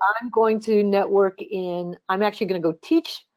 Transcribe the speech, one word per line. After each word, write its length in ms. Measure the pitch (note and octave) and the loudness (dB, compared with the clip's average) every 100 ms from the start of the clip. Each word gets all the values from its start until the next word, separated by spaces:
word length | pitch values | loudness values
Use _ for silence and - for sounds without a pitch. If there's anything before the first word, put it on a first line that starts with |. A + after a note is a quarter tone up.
| G3 A3 | -2 -2
I'm 80 | A#3+ | -2
going 320 | A3 A3 A3 | 2 2 2
to 240 | A3 G#3 | 2 2
network 560 | G3+ G3 F#3+ G3 G3 - | 4 2 2 2 2 0
in, 560 | F#3 F#3+ F3+ F3 F3 F3 - | -10 -6 -6 -6 -6 -10 -4
I'm 120 | F#3+ | 0
actually 260 | G#3 G#3 F#3+ | 0 0 -4
gonna 120 | F#3 | 0
go 160 | E3 E3 | -2 -4
teach 420 | - E4 - - _ | 0 0 0 -14 _